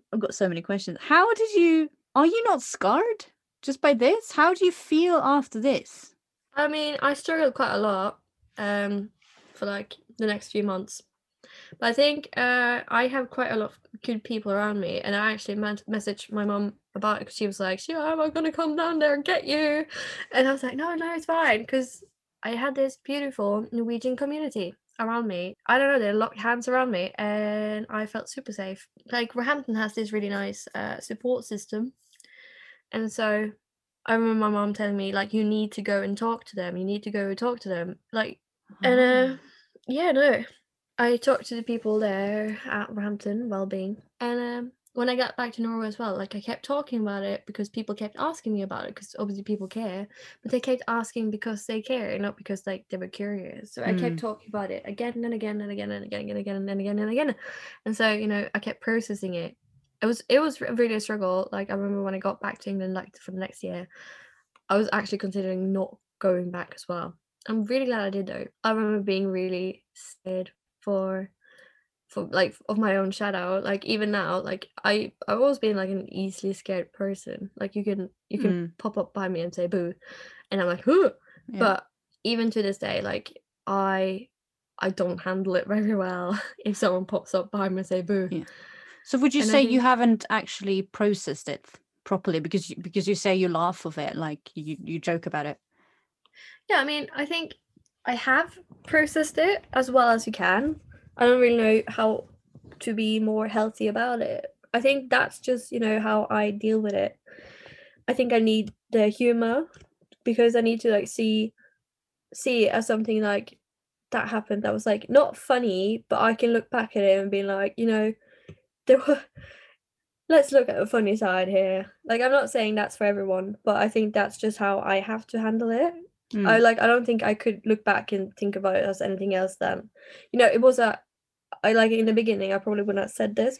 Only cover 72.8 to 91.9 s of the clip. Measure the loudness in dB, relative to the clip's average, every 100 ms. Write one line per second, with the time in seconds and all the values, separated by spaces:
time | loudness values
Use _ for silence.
72.8 | 2 2 0 -2 -4 -2 -2 -2 -2 -2
73.8 | -2 -2 0 -2 -2 -2 -4 -8 -10 -4
74.8 | 0 0 -2 -8 -4 2 2 2 0 0
75.8 | -2 -4 -6 -6 -6 -6 -6 -6 -6 -6
76.8 | -6 -6 -6 -6 -10 -12 -12 -8 -8 -4
77.8 | -4 -4 -6 _ -8 -2 0 0 -2 -8
78.8 | -6 -4 -6 -4 -4 -4 -4 -4 -2 -2
79.8 | -4 -8 -16 -20 -20 -20 _ -2 0 0
80.8 | 4 6 4 0 _ _ -12 0 2 2
81.8 | -2 _ _ _ -2 0 0 0 -2 -2
82.8 | -4 -4 -2 -6 -8 -18 _ _ -4 0
83.8 | 0 0 0 -4 -10 _ _ _ _ -6
84.8 | -4 -2 -2 -2 -4 -2 0 -2 0 0
85.8 | 0 0 -2 -4 -4 -4 -6 -8 -6 0
86.8 | 2 2 0 -4 -2 -2 -2 -2 -2 -2
87.8 | -2 -4 0 -2 -2 -4 -8 -14 -20 -20
88.8 | -20 -20 -4 2 2 4 4 6 6 6
89.8 | 4 6 4 2 0 -4 -4 -6 -2 -2
90.8 | -2 -2 0 0 -4 -8 -8 -10 _ -20
91.8 | _